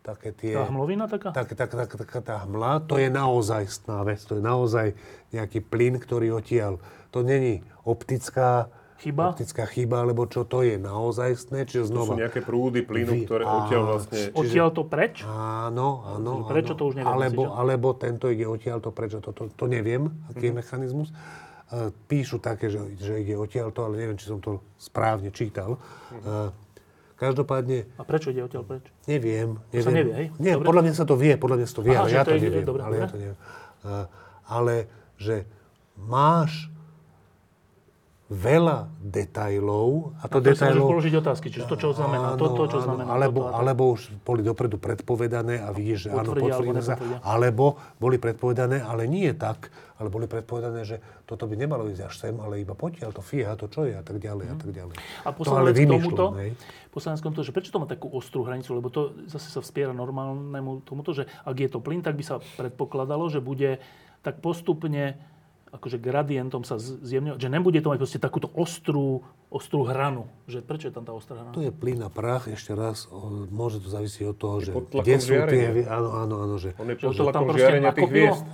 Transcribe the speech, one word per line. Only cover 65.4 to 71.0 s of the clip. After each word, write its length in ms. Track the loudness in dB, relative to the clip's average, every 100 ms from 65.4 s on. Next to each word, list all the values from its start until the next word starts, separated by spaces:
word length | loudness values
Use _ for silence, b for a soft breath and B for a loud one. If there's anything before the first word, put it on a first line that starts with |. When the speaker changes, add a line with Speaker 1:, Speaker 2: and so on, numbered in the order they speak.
| b _ _ -14
Speaker 2:
akože 200 | -8 -4
gradientom 640 | 0 0 0 -2 -2 -6
sa 140 | -6 -6
z-, 200 | -6 -10
zjemňovať, 380 | -4 -2 -2 -4
že 100 | -2
nebude 300 | 2 4 4
to 100 | 2
mať 100 | 0
proste 200 | -2 -2
takúto 300 | -2 -2 -4
ostrú, 720 | -2 -4 -2 -2 0 2 -2 B -20 _
ostrú 340 | -10 -2 0
hranu. 420 | 0 0 0 -2 -10 -16
Že 140 | -12 -12
prečo 240 | -8 -8
je 100 | -8
tam 80 | -10